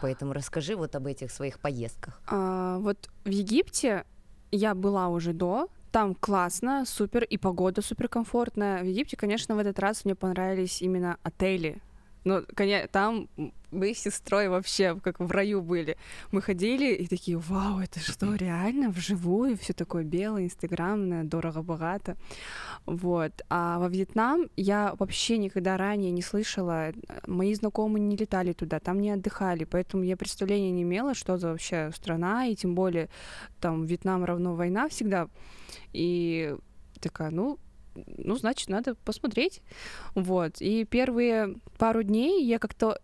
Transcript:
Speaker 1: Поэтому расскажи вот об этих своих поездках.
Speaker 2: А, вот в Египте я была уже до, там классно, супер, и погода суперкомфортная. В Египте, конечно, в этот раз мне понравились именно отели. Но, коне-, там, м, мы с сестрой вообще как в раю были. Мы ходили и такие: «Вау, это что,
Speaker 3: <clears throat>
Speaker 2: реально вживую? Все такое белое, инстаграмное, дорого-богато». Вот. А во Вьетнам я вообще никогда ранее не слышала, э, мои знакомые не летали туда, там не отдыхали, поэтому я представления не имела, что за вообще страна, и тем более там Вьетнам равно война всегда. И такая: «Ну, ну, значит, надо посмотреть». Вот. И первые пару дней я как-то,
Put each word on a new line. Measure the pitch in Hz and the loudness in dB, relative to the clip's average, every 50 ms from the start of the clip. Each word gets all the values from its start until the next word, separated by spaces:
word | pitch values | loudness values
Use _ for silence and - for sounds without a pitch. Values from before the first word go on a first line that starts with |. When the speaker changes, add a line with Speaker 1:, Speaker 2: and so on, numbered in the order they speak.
Speaker 1:
Поэтому | - 131 131 - 139 139 | -2 -2 -2 -2 -4 -4
расскажи | 139 143 135 - - 165 139 165 220 | -4 -4 -6 -4 -4 -4 -2 -2 -4
вот | 185 156 147 - | -4 -4 -4 -4
об | 143 131 | -6 -4
этих | 143 135 - 131 120 | -4 -6 -6 -8 -10
своих | - - - 135 - - | -8 -6 -6 -6 -6 -4
поездках. | - 147 135 123 113 113 - - - - - - - | -4 -4 -2 -2 -6 -6 -8 -10 -12 -12 -14 -14 -6
Speaker 2:
А, | - 208 196 190 185 185 185 185 185 180 185 | -2 -2 0 0 0 0 -2 -2 -2 -2 0
вот | 208 202 202 - - - - - - | 0 0 -2 -2 -6 -20 -18 -8 -4
в | 202 | -2
Египте | 196 202 196 202 220 302 - - - - - 247 202 175 - - - - - - - - - - | 0 0 2 4 4 4 4 2 0 0 2 2 2 0 -2 -8 -18 -20 -20 -20 -20 -18 -8 -2
я | - 196 214 214 196 | 0 2 4 2 2
была | 185 190 202 202 190 185 175 | 2 2 2 4 4 2 2
уже | 170 170 165 175 | 2 2 0 0
до, | 165 170 185 175 196 254 339 403 - - - - | 0 0 2 2 2 0 0 -2 -6 -16 -10 0
там | - 226 208 196 185 | 2 4 4 4 0
классно, | - - 208 202 190 175 175 - - 240 254 277 277 262 | -2 0 2 4 4 4 2 0 0 0 0 0 0 0
супер, | - - - 208 196 - 240 226 | -2 0 0 0 2 2 0 2
и | - 214 | 2 -2
погода | - - 185 180 - 180 185 185 - | 0 0 0 2 4 2 2 2 2
суперкомфортная. | 208 - 220 - 240 240 - 233 226 - - 240 240 233 - 208 202 202 190 180 | -2 -2 -2 -2 -2 0 0 -2 -2 0 0 0 0 0 0 0 0 0 0 0
В | 185 | 0
Египте, | 185 185 226 294 - - | 0 0 0 -2 -4 -4
конечно, | - 220 202 208 226 - - 220 | -2 0 0 0 0 0 0 0
в | 208 | 2
этот | 202 202 196 - | 2 0 0 2
раз | 196 202 220 - - | 2 2 0 0 0
мне | 202 190 | -2 -2
понравились | - - 185 180 185 185 185 190 190 185 180 - - | 0 0 -2 0 0 0 0 2 0 0 -2 -2 -2
именно | 180 185 185 180 180 175 170 - | 0 0 2 2 0 -2 -2 -4
отели. | - 165 - - 190 190 190 180 165 156 - - - - - - - - - - - | -6 -8 -2 2 2 2 2 2 0 -2 -4 -6 -14 -18 -20 -20 -20 -20 -14 -4 0
Но, | 185 190 180 - - - | 2 2 2 0 -4 0
коне-, | - 202 196 202 190 - - | 2 2 4 4 2 0 2
там, | - 196 202 220 233 214 - - - - | 2 2 2 2 0 -2 -4 -6 -8 -8
м, | 165 - - - - - | -8 -8 -8 -14 -14 -8
мы | 156 190 190 208 233 | -4 0 0 0 -2
с | - | -2
сестрой | - 202 - - - - 196 202 208 190 | -4 -4 -4 -4 -2 2 2 4 4 4
вообще | 185 185 190 - - - 190 180 165 196 | 2 0 0 0 2 4 4 4 2 0
как | - 185 170 - | -2 -4 -2 -2
в | 180 175 | -2 0
раю | 185 196 196 208 208 190 | 2 2 2 2 2 0
были. | 170 165 180 170 156 156 156 - - - - - - - | 0 0 0 0 0 -2 -4 -6 -8 -16 -16 -14 -8 0
Мы | - 190 | 0 0
ходили | - - 190 170 190 226 254 262 285 262 208 | 2 2 0 2 2 2 2 4 4 2 2
и | - 185 | 2 0
такие: | - 185 180 - 180 170 165 | -2 -2 -2 -2 -2 -2 -2
«Вау, | 160 165 190 190 196 208 196 190 | 0 -2 -2 0 0 0 0 0
это | 185 - - 170 | -2 -4 -6 -6
что, | 151 131 - - 196 208 214 | -6 -6 -2 0 0 0 2
Speaker 3:
<clears throat> | |
Speaker 2:
реально | 196 185 180 170 170 185 220 254 285 269 220 | 0 0 0 0 0 0 0 2 2 2 2
вживую? | 180 180 160 - 208 175 175 175 185 214 254 269 226 | 0 -2 0 0 0 0 2 2 4 4 4 2 2
Все | 190 - - | 0 -2 -6
такое | 175 - 170 - 185 170 160 | -4 -4 -4 -4 -2 -4 -2
белое, | 151 165 175 202 214 214 202 180 | 0 0 0 0 0 0 0 -2
инстаграмное, | 180 - - - 170 175 165 170 185 214 208 196 180 175 165 160 | -2 -4 -6 -6 -4 -2 0 0 0 2 2 2 0 0 0 -2
дорого-богато». | 151 165 165 160 165 156 160 160 175 160 156 160 170 190 202 - - - - - - - - - - - - - - - - - | -2 -2 -2 -2 -2 -4 -4 -4 -4 -4 -2 -2 -2 -2 -2 -4 -6 -8 -8 -10 -12 -14 -12 -12 -12 -12 -12 -10 -12 -12 -10 -6
Вот. | - 170 175 180 180 175 170 160 156 - - - - | -4 -4 0 2 2 2 2 2 0 -4 -8 -4 0
А | 165 175 170 170 170 175 | 0 2 2 2 2 2
во | 180 180 | 0 2
Вьетнам | 180 190 190 - - 214 226 247 302 349 320 - - | 2 0 -2 0 2 2 4 4 4 2 2 0 -2
я | - 190 196 202 208 208 196 - - | 0 2 2 4 4 2 2 0 0
вообще | 196 190 - - - - 233 220 | -2 -2 0 -2 0 2 2 2
никогда | 202 190 - 190 175 190 190 | 2 0 0 0 2 2 2
ранее | 185 190 202 208 202 196 180 | 2 2 0 2 0 0 0
не | 175 175 | 0 0
слышала, | 175 - - 202 214 - - 202 180 175 165 160 156 160 | -2 0 -2 -2 0 0 -2 -2 0 0 0 0 0 -2
э, | 160 - - - - - - | -4 -8 -12 -12 -14 -12 -6
мои | - 180 175 185 202 214 | -4 0 2 2 2 2
знакомые | 208 220 208 - - 214 220 214 208 | 2 0 0 2 2 2 2 2 2
не | 208 208 202 | 2 2 2
летали | 202 220 - 202 185 180 180 | 0 0 0 2 2 2 0
туда, | 170 - 175 156 156 156 | 0 -2 -2 -2 -2 -2
там | - 175 185 202 | -2 0 0 2
не | 202 208 | 2 2
отдыхали, | 202 196 185 208 - - 196 185 175 160 160 | 0 0 -2 -2 -2 0 0 0 0 0 -2
поэтому | - - 180 180 - - 190 185 | 0 0 0 0 0 0 0 2
я | 180 185 | 0 0
представления | - - - - - 196 190 202 202 196 185 | -2 -4 -6 -4 -2 0 2 2 2 2 2
не | 180 175 | 2 2
имела, | 175 175 180 208 254 285 247 | 2 2 2 0 0 0 -2
что | - - - 185 180 | -2 0 0 0 0
за | 175 165 | 0 -2
вообще | 160 165 - - 180 165 156 151 160 | -2 -4 -4 -2 -2 -2 -2 -2 -6
страна, | - - - 165 165 175 185 220 247 262 | -8 -4 -2 0 0 2 2 2 2 2
и | 240 208 | 0 0
тем | - - 180 175 | 0 0 0 2
более | 180 190 185 170 170 160 - - - - - - - - - - - | 4 2 2 2 0 -2 -2 -8 -16 -16 -14 -14 -14 -16 -16 -10 -4
там | - 170 160 165 160 | -2 0 0 0 0
Вьетнам | 160 175 175 - 190 190 180 180 | 0 -2 0 0 0 2 2 2
равно | 175 175 175 180 180 170 | 2 0 0 0 0 0
война | 165 175 175 185 220 277 311 | 0 0 0 2 2 0 0
всегда. | - - 226 208 190 180 160 - - - - - - - - - - - - - - | -2 -2 0 2 2 2 0 -2 -6 -16 -18 -18 -18 -18 -16 -16 -16 -16 -16 -8 -2
И | - 165 175 175 175 170 170 165 165 160 147 139 - - - - - - - - - | 0 0 2 2 2 0 0 0 0 -2 -2 -4 -8 -10 -16 -20 -20 -20 -20 -16 -8
такая: | - 170 - - 160 156 | -8 -8 -6 -4 -4 -2
«Ну, | 160 170 220 285 285 - - - - - - - - - - - - - | -2 0 -2 -2 -2 -6 -10 -20 -20 -20 -20 -18 -16 -16 -14 -14 -12 -8
ну, | - - 214 | -4 -2 -2
значит, | 262 214 220 269 - - - | 0 0 0 0 -2 -2 -2
надо | 190 220 247 269 226 - - | -2 -2 -2 -2 -4 -4 -6
посмотреть». | - 214 - - 254 214 226 294 381 - - - - - - - - - - - - - | -6 -6 -2 -4 -2 0 2 0 0 -2 -6 -20 -20 -18 -16 -14 -14 -14 -12 -10 -4 -2
Вот. | 196 180 185 185 180 170 156 - - | -2 0 2 2 2 2 0 -2 -2
И | - 190 214 226 220 | -2 0 2 0 0
первые | - - 247 254 262 233 233 240 240 226 220 214 196 - - - - - - | 2 2 2 2 4 2 4 4 4 4 2 2 0 -4 -8 -14 -12 -2 2
пару | 226 226 226 226 214 | 2 4 4 2 2
дней | 196 214 226 254 330 403 370 277 | 4 2 4 4 4 4 4 4
я | 233 226 226 | 4 2 2
как-то, | - 208 - - 226 220 - - | 0 -4 0 2 2 2 2 -2